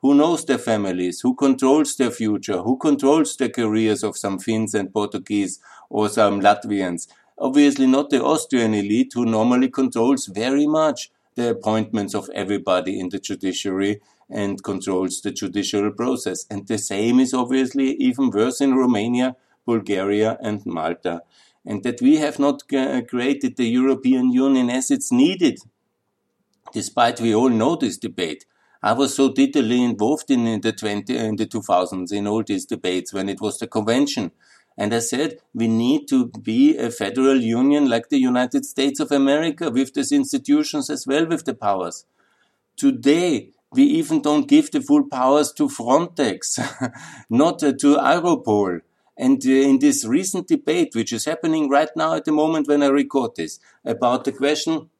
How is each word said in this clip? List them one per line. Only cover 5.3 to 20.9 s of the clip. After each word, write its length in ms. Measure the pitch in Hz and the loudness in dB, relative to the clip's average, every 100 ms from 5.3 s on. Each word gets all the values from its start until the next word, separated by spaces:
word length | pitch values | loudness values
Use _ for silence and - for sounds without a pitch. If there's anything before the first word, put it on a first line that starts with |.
| 104 95 - - - _ | -2 -2 -6 -18 -20 _
or 200 | 104 104 | -2 -2
some 300 | 104 214 101 | 2 2 4
Latvians? 680 | 101 104 110 101 92 85 - _ _ - | 2 2 0 -4 -2 -6 -10 _ _ -6
Obviously 480 | 135 139 143 139 131 | 0 4 4 4 2
not 240 | 135 143 | 2 2
the 120 | 135 | 0
Austrian 520 | 131 156 - 127 113 | 0 -2 0 0 2
elite, 380 | 107 101 110 127 | 0 0 0 0
who 100 | 120 | -2
normally 460 | 117 110 117 123 131 | 0 2 2 2 0
controls 560 | 127 131 113 117 135 - | 0 -2 0 0 0 -2
very 400 | 92 120 139 147 | -4 -2 0 0
much 440 | 156 156 - - _ _ - | 2 0 -2 -10 _ _ -4
the 140 | 120 | -2
appointments 640 | 110 110 110 107 110 98 | -2 -2 -2 -2 -4 -4
of 160 | 104 - | -6 -8
everybody 640 | 98 98 101 98 92 90 101 | -8 -4 -4 0 0 -2 -6
in 80 | 92 | -6
the 100 | 95 | -8
judiciary 840 | - 98 95 90 101 95 98 104 _ _ _ | -10 -6 -4 -4 -4 -2 -2 -2 _ _ _
and 320 | - 101 101 | -6 -6 -6
controls 600 | - 98 101 92 92 - | -6 -6 -2 -2 -2 -4
the 80 | 104 | -8
judicial 600 | - 98 90 98 104 104 | -6 -6 -4 -2 -2 -2
process. 560 | 104 120 127 107 90 - | -2 -4 -2 -4 -8 -10
And 160 | 101 98 | -12 -6
the 120 | 110 | -6
same 400 | - 101 113 123 | -4 -2 2 4
is 160 | 127 | 4
obviously 600 | 127 123 131 127 139 131 | 0 0 0 0 0 -2
even 360 | - 131 123 131 | 2 0 2 0
worse 300 | 101 117 127 | 2 0 2
in 140 | 139 | 2
Romania, 640 | 131 127 110 110 123 127 127 _ _ - | 2 2 2 0 0 -2 -4 _ _ -4
Bulgaria, 680 | 117 98 98 98 104 110 113 | -2 0 -2 0 2 0 -2
and 220 | 113 104 - | -6 -6 -6
Malta. 560 | 85 80 | -6 -4